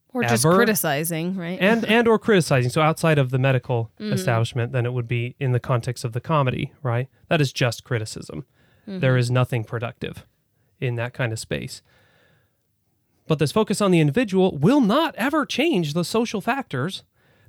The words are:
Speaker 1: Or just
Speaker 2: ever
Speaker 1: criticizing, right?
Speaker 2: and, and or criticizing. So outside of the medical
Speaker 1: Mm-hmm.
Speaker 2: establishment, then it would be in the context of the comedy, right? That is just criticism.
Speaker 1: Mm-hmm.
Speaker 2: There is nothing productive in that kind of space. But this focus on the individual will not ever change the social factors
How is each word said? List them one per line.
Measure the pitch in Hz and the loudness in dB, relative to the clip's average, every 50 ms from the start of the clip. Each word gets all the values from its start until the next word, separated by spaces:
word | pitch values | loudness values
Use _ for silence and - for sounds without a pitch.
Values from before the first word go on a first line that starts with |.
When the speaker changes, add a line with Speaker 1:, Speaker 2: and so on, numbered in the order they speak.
| _ _ - | _ _ -4
Speaker 1:
Or | 247 233 | -2 0
just | 117 120 113 139 | 2 2 2 4
Speaker 2:
ever | 160 180 | 4 4
Speaker 1:
criticizing, | 214 240 226 208 - - 156 139 147 165 170 170 156 165 180 190 | 4 4 4 2 0 -2 -2 -2 -2 -2 -4 -4 -4 -4 -4 -4
right? | 190 170 170 185 180 | -6 -6 -8 -2 0
Speaker 2:
and, | 180 208 233 226 - | 2 2 2 2 2
and | - 214 240 233 | 2 2 4 4
or | 233 220 | 4 2
criticizing. | 208 - 226 208 180 - - 147 127 123 123 | 2 4 4 4 4 4 2 2 2 2 2
So | - 165 | 2 2
outside | 156 156 160 - - 160 156 | 2 2 2 2 2 2 4
of | 143 131 123 | 2 2 2
the | 131 131 | 0 0
medical | 131 135 131 123 - - 127 117 113 - _ - | 2 2 2 0 0 -2 -2 -2 -2 -6 _ -10
Speaker 1:
Mm-hmm. | 214 214 202 | -6 -4 -4
Speaker 2:
establishment, | 190 185 135 117 113 117 - - 120 117 127 | -2 0 0 2 2 0 0 -2 -4 -4 -2
then | 131 123 117 | -2 -2 -2
it | 123 127 | -2 -2
would | 123 117 | -4 -4
be | 113 123 117 117 123 - - | -4 -4 -4 -4 -6 -6 -4
in | 143 127 | -2 0
the | 123 117 | 0 0
context | - - 127 120 - 127 117 - - | 0 0 -2 -2 -2 -6 -8 -6 -8
of | 117 110 | -8 -8
the | 123 | -8
comedy, | - - 160 147 135 127 - - 143 - - _ | -4 0 0 2 2 0 0 -2 -6 -8 -10 _
right? | - 123 117 120 131 - _ _ _ | -4 -4 -2 -2 -4 -6 _ _ _
That | _ 180 156 | _ 0 2
is | 143 127 | 2 0
just | - - 135 120 - - - | 0 -2 -2 -2 -2 -6 -6
criticism. | - 127 110 107 - - - - - - 151 - - _ _ _ _ _ _ _ | -6 -4 -4 -4 -6 -10 -12 -12 -12 -12 -12 -14 -14 _ _ _ _ _ _ _
Speaker 1:
Mm-hmm. | 208 190 185 | -12 -6 0
Speaker 2:
There | 135 131 127 | 2 4 4
is | 127 120 120 | 4 2 2
nothing | 123 127 123 - 131 113 110 | 2 2 2 2 0 -4 -4
productive | - 123 113 120 120 - _ - - - - - _ _ _ _ _ _ _ _ _ _ _ | -6 -8 -8 -8 -8 -8 _ -10 -10 -10 -12 -18 _ _ _ _ _ _ _ _ _ _ _
in | 135 123 120 | -6 -4 -4
that | 117 117 123 - | -4 -6 -6 -4
kind | - 131 113 110 | -4 -4 -4 -4
of | - | -6
space. | - - - 67 60 135 - - _ _ _ _ _ _ _ _ _ _ _ _ _ _ _ _ _ _ _ _ _ _ _ _ _ _ _ _ _ | -8 -8 -8 -8 -8 -10 -14 -18 _ _ _ _ _ _ _ _ _ _ _ _ _ _ _ _ _ _ _ _ _ _ _ _ _ _ _ _ _
But | - 156 143 | -4 -2 0
this | 156 139 | 0 0
focus | - 220 214 - 202 - | 0 0 0 0 0 0
on | 208 190 | 2 4
the | 180 165 | 4 4
individual | 156 147 139 240 262 196 185 185 185 190 - | 4 4 2 0 0 0 2 2 2 2 0
will | 143 139 208 285 294 | 2 2 4 4 4
not | 240 190 233 302 330 294 - | 4 4 2 2 0 -2 -2
ever | - 220 285 311 311 247 | -4 -4 -2 0 -2 -2
change | - - - 294 339 277 180 165 143 147 | -2 -2 -2 0 0 0 0 -2 -2 -2
the | 175 165 | -4 -4
social | - - 226 240 - - 196 | -2 -2 -2 -2 -2 -4 -6
factors | - 233 240 277 - - - 123 131 185 - - - _ _ _ _ _ _ _ _ | -4 -4 -4 -4 -6 -6 -6 -4 -4 -4 -6 -10 -16 _ _ _ _ _ _ _ _